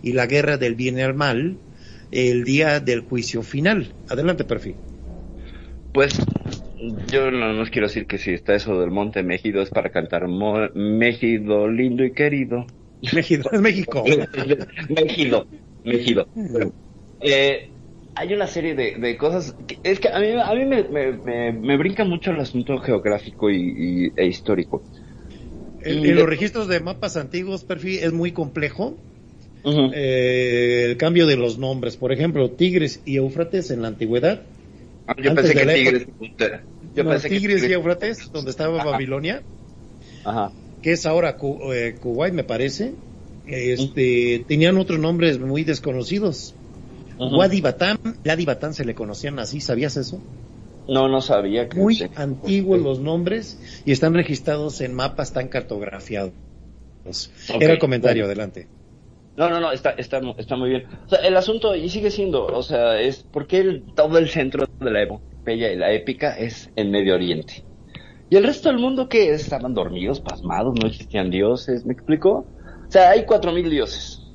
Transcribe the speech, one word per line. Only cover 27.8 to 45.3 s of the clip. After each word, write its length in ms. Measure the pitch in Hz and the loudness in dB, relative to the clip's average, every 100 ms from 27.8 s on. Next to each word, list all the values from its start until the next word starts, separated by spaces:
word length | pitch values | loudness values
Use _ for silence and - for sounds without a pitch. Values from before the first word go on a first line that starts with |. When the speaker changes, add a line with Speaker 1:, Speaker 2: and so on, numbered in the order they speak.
| 185 190 | -4 -2
Speaker 1:
es 100 | 165 | -2
muy 180 | 165 175 | 0 -2
complejo. 640 | 170 147 - 147 - 233 - - - - - - - | -2 -6 -4 -4 -4 -6 -8 -20 -20 -20 -20 -20 -6
Speaker 2:
Ujú. 280 | 143 147 131 | 0 4 2
Speaker 1:
Eh, 920 | 143 139 131 127 127 123 120 120 120 120 | 2 0 2 2 2 2 4 4 4 2
el 80 | 120 | 2
cambio 280 | 160 170 160 | 2 6 6
de 80 | 135 | 4
los 200 | 120 113 | 2 -2
nombres, 400 | 131 135 120 117 | -4 -4 -6 -4
por 140 | 127 | -2
ejemplo, 380 | 135 165 151 127 | 0 0 2 0
Tigres 500 | - 180 180 147 - - | 2 2 2 -4 -6 -4
y 120 | 135 | 0
Éufrates 540 | 135 135 170 190 170 | 0 -2 -2 -2 -2
en 100 | 120 | -4
la 80 | 113 | -4
antigüedad. 520 | 104 113 120 156 214 - - - - - - - | -4 0 2 2 0 -8 -20 -20 -20 -20 -18 -4
Speaker 2:
Ah, 80 | - | 2
yo 140 | 135 | 4
Speaker 1:
Antes 140 | 160 175 | 6 6
Speaker 2:
pensé 20 | |
Speaker 1:
de 60 | 143 | 6
Speaker 2:
que 60 | 135 | 6
Speaker 1:
la 80 | |
Speaker 2:
Tigres, 280 | 151 131 127 | 6 6 4
Speaker 1:
época 580 | - - 110 - 110 - - - - - | -2 -14 -16 -2 -2 -2 -14 -18 -6 -2
Speaker 2:
yo 80 | |
Speaker 1:
No, 60 | 156 | 2
Speaker 2:
pensé 200 | 143 147 | 0 0
que 60 | 196 | -2
Speaker 1:
Tigres 180 | 202 190 | 2 2
y 40 | |
Speaker 2:
Tigres. 160 | 185 180 | 2 2
Speaker 1:
Éufrates, 540 | 165 175 208 226 - | 0 -2 -2 -6 -8
donde 200 | 160 135 | -8 -8
estaba 300 | 127 156 165 | -4 -2 -2
Speaker 2:
Ajá. 100 | 151 | -2
Speaker 1:
Babilonia, 500 | 139 131 135 156 240 - - - - - - - - | -2 -2 -4 -4 -6 -10 -18 -20 -20 -20 -20 -20 -10
Speaker 2:
Ajá. 280 | 101 110 101 - - - | -6 -4 -4 -8 -20 -6
Speaker 1:
que 80 | 160 | -2
es 140 | 165 160 | 0 2
ahora 300 | 165 165 - | 2 0 -2
Ku-, 360 | 143 143 135 | -6 -6 -4
eh, 220 | 123 117 - | -4 -4 -6
Kuwait, 340 | 127 120 175 | -6 -2 -2
me 100 | 175 | -2
parece, 500 | - 117 135 135 233 311 - - - - - | -4 -2 -2 -4 -8 -8 -18 -20 -18 -18 -10
este, 960 | 131 123 123 135 - 127 120 120 120 120 | -4 -2 -2 -2 2 2 4 2 0 0
tenían 300 | 151 165 190 | 4 6 4
otros 220 | 175 165 | 2 0
nombres 400 | 156 170 170 | 0 4 2